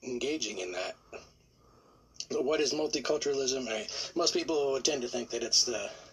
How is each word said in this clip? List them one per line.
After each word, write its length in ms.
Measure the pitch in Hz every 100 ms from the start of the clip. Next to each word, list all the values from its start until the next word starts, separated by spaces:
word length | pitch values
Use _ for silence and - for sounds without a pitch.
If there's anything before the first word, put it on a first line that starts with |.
engaging 560 | 127 120 131 156 104 101
in 140 | 90
that. 240 | 90 92 - - - - - _ _ - - - - - - -
What 300 | 120 127 156
is 120 | 143
multiculturalism? 960 | 151 151 147 123 151 143 135 131 135 120
I 120 | 110
mean, 80 | 107 - - 170
most 180 | 165
people 380 | 175 160 156 139
would 140 | 135 123
tend 160 | 143
to 40 | 120
think 220 | 123 117
that 120 | 117
it's 220 | 113 - -
the, 240 | 107 101 - -